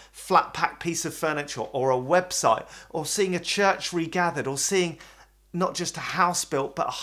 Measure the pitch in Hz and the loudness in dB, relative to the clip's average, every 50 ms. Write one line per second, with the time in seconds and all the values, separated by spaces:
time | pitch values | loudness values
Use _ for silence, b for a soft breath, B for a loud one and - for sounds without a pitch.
0 | B B B - - - 185 160 - - - - 165 - - - - 170 165 - | B B B -12 0 2 4 4 4 2 -2 -2 -2 -2 -2 -4 -4 -4 -4 -2
1 | - 160 - - 165 156 147 147 143 147 - 127 - - - 127 127 135 131 127 | -4 -6 -4 -2 -2 0 0 -2 -4 -6 -6 -6 -6 -4 -2 0 2 2 2 2
2 | 127 135 170 180 180 - - - - 120 110 - - B B B B B B 160 | 2 4 4 4 2 2 0 2 4 4 4 2 0 B B B B B B -6
3 | 151 143 - 208 196 185 180 175 175 - - 202 202 196 190 190 - - 175 170 | -4 -2 0 0 0 0 0 -2 -2 -2 0 4 4 4 4 2 -2 -4 -2 -2
4 | 165 160 - 185 175 170 147 143 113 135 139 135 - - 196 185 180 170 147 - | -2 0 0 0 2 2 0 -2 -2 -2 -2 -2 0 0 2 2 2 0 -2 -8
5 | B B B B B B B _ _ _ - 175 185 - - - 180 - - - | B B B B B B B _ _ _ -2 -2 -2 0 -2 -4 -6 -6 -6 -6
6 | - - - 175 180 175 175 - - - 151 135 139 - - 170 165 - - - | -6 -4 0 2 2 2 2 0 -2 0 0 0 0 0 -2 -2 -2 -2 -4 -6